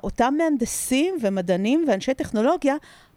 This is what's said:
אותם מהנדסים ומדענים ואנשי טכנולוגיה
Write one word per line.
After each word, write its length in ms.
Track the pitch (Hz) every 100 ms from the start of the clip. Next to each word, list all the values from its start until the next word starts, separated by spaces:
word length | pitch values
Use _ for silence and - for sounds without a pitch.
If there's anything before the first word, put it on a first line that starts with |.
אותם 320 | - - 233 294
מהנדסים 760 | 330 285 233 - - 262 349 370
ומדענים 640 | 214 190 180 185 208 302 311
ואנשי 260 | 190 220
טכנולוגיה 640 | 269 294 214 240 349 285 294 - - -